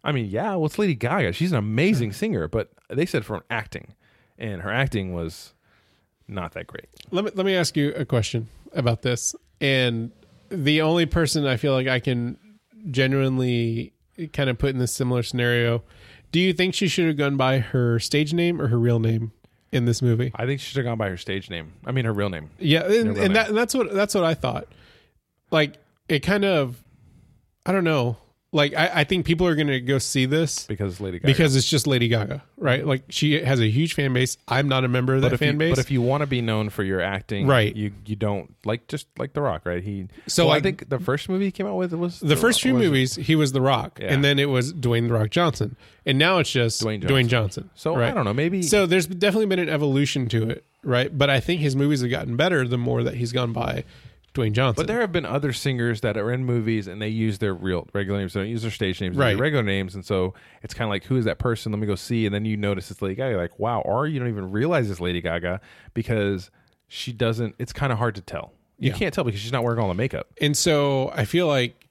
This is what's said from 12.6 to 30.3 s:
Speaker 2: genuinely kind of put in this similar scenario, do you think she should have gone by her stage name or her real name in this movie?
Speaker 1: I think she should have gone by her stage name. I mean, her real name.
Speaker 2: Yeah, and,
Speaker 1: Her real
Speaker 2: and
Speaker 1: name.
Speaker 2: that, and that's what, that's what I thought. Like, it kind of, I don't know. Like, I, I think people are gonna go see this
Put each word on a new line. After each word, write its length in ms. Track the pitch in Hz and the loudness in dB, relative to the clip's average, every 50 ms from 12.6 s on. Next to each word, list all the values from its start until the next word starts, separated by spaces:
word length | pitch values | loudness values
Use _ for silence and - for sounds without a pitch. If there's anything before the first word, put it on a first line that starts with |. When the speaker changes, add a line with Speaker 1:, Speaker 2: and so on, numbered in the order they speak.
| _ _ _ 220 214 175 | _ _ _ -14 -10 -4
Speaker 2:
genuinely 1000 | 123 131 131 131 135 135 135 131 131 127 127 123 123 120 117 117 113 117 - - _ _ _ _ _ - 165 151 - | 0 2 2 2 2 2 2 2 0 0 0 2 2 0 0 0 -2 -4 -6 -8 _ _ _ _ _ -12 -12 -6 -4
kind 160 | - 143 131 | -2 0 0
of 80 | 120 | 0
put 140 | - 143 139 | 0 -2 -2
in 80 | 135 127 | 0 0
this 140 | 123 117 - | -2 -2 -2
similar 300 | - 135 123 127 123 113 | -2 -2 0 0 0 -2
scenario, 600 | - - 123 120 120 120 120 117 117 117 113 - _ - - - - - - _ _ | -2 -2 0 2 2 2 2 2 2 0 0 -4 _ -20 -20 -20 -20 -20 -20 _ _
do 80 | - 170 | 2 2
you 140 | 185 190 170 | 4 4 2
think 200 | 160 180 185 175 | 2 0 0 2
she 140 | - 208 | 0 0
should 200 | 170 - - 170 | 0 2 2 2
have 100 | 160 151 | 2 2
gone 200 | 143 147 143 143 | 2 0 0 2
by 220 | 131 131 131 131 135 | 2 2 4 4 2
her 400 | 113 - - 131 123 120 117 113 | 0 0 0 2 2 4 2 0
stage 340 | - - - 147 151 147 165 | 0 0 2 2 2 2 2
name 260 | 170 170 175 175 - | 2 2 2 0 0
or 60 | 143 | 0
her 120 | 117 120 120 | 0 2 2
real 200 | 117 120 120 117 | 4 2 2 2
name 320 | 113 113 113 113 113 107 _ _ _ _ _ _ _ _ | 2 2 0 0 -2 -6 _ _ _ _ _ _ _ _
in 140 | - 131 120 | -2 0 2
this 160 | 120 113 - | 2 2 2
movie? 300 | 131 123 113 110 123 127 - | 2 2 2 2 0 -4 -4
Speaker 1:
I 100 | - 117 | -4 -4
think 140 | 127 143 135 | -4 -4 -6
she 80 | - | -8
should 100 | - - | -6 -4
have 80 | 139 120 | -4 -2
gone 120 | 120 117 | -2 -2
by 120 | 110 107 98 | -2 -2 -2
her 80 | 92 | -2
stage 320 | 87 - - 95 98 92 - | -6 -6 -6 -6 -6 -6 -8
name. 240 | 90 85 80 78 85 - - | -10 -10 -10 -12 -16 -14 -8
I 60 | - | -4
mean, 140 | 131 131 117 | -2 0 0
her 80 | 113 107 | 0 0
real 160 | 101 101 101 | 0 -2 -2
name. 200 | 90 78 76 76 - - | -4 -6 -10 -14 -12 -4
Speaker 2:
Yeah, 240 | 180 151 151 160 - | 0 2 2 2 4
and, 40 | 185 | 2
Speaker 1:
Her 80 | 214 | 2
real 100 | 233 226 | 2 2
Speaker 2:
and 80 | 220 214 | 2 0
Speaker 1:
name. 160 | 202 214 190 196 | 2 2 2 4
Speaker 2:
that, 160 | 226 220 214 | 2 2 2
and 80 | 214 | 2
that's 160 | 220 240 226 - | 0 0 0 0
what, 180 | 262 220 - 202 | -2 -2 0 0
that's 220 | 190 208 202 - | 0 0 0 0
what 80 | 202 170 | 0 2
I 100 | 165 160 | 2 0
thought. 340 | - - 127 120 139 - - - - - - - - _ _ _ _ _ _ _ _ _ _ | 0 -2 -4 -4 -6 -10 -12 -20 -20 -20 -20 -20 -20 _ _ _ _ _ _ _ _ _ _
Like, 240 | - 156 151 143 - - _ _ _ _ _ - | 2 2 2 2 -4 -16 _ _ _ _ _ -2
it 100 | 165 143 | -2 0
kind 260 | - 175 202 202 196 | 2 0 0 2 2
of, 380 | 196 185 156 139 123 120 - - _ _ _ _ - - - - _ _ _ _ _ _ _ _ | 2 2 2 0 0 -6 -12 -18 _ _ _ _ -20 -20 -20 -20 _ _ _ _ _ _ _ _
I 60 | - | 0
don't 120 | 185 196 175 | 0 2 4
know. 340 | 160 156 139 120 123 113 - _ _ _ _ _ _ - | 4 4 4 2 0 -2 -4 _ _ _ _ _ _ 2
Like, 200 | 151 147 147 151 | 2 2 2 2
I, 140 | 156 160 180 - 165 | 2 0 2 4 2
I 20 | 147 | 2
think 220 | - 190 180 143 | 2 2 0 2
people 200 | - 170 160 180 | 2 2 2 4
are 100 | 175 160 | 2 2
gonna 260 | 151 156 143 135 127 | 2 2 0 0 0
go 160 | 120 127 139 | 0 2 0
see 280 | 131 - - - 135 131 | 2 0 0 0 2 2
this 400 | 131 | 2